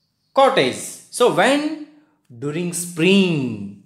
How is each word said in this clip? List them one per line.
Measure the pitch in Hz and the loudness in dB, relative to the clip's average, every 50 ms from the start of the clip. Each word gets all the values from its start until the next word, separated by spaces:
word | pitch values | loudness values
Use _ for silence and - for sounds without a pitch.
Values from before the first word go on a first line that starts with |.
| _ _ _ _ _ _ - | _ _ _ _ _ _ 2
cottage. | 269 269 262 262 - 139 123 107 - - - - - - _ | 4 4 4 4 2 0 0 -2 -6 -10 -14 -16 -18 -20 _
So | - - 247 226 156 | -2 0 2 2 4
when? | 156 190 247 277 294 302 302 320 - - - _ _ _ _ _ _ _ _ 123 117 | 4 2 2 2 0 -2 -4 -8 -8 -14 -20 _ _ _ _ _ _ _ _ -18 -12
During | 131 147 147 170 175 175 - | -10 -8 -6 -6 -6 -6 -6
spring. | - - - 175 151 160 180 196 196 190 180 165 143 131 120 110 104 101 98 101 - _ | -8 -10 -10 -4 0 2 4 4 4 4 2 0 -2 -2 -4 -6 -8 -12 -14 -16 -18 _